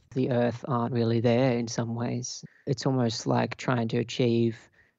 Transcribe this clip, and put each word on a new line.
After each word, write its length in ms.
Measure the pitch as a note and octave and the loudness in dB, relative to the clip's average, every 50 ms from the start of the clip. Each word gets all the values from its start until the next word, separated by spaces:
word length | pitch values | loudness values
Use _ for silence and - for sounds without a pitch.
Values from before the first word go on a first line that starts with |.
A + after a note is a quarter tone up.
| _ - - | _ -8 -2
the 160 | C3+ C3 C#3 | -2 0 2
earth 340 | B2+ A#2+ A#2+ A#2+ A2+ A#2 - - | 2 2 2 0 0 -4 -6 -4
aren't 260 | B2 A#2+ A#2 A#2 A#2 | -2 -2 -2 0 0
really 260 | A#2 A#2 A2+ A#2 A#2 | 0 2 2 2 2
there 380 | A2+ A#2+ A#2 A#2+ C3 C3 A#2+ A#2+ | 4 4 4 4 4 4 2 0
in 100 | A#2+ A2+ | -2 -4
some 280 | - - A#2 A2+ A#2 | -4 -4 -4 -4 -4
ways. 500 | A#2+ B2 B2 B2 A#2+ B2 - - - - - _ _ - - | -4 -4 -4 -4 -4 -6 -8 -10 -12 -16 -20 _ _ -6 -6
It's 180 | C#3+ - - | -4 -2 0
almost 400 | C#3+ C3 C3 B2 A2+ A2+ - - C#3 | 0 2 2 2 0 0 -2 -2 0
like 300 | B2+ A#2 A#2+ A#2 A2+ - | 0 2 0 0 -4 -6
trying 300 | - - B2+ A#2+ A#2 A2+ | -2 -2 0 0 0 0
to 80 | - A#2+ | 0 -2
achieve 600 | A2+ A#2 - - C3 A#2+ A#2 A#2 A#2 A#2 A2 - - - _ _ _ _ _ | -2 -2 -2 0 2 2 4 4 2 2 0 -4 -12 -20 _ _ _ _ _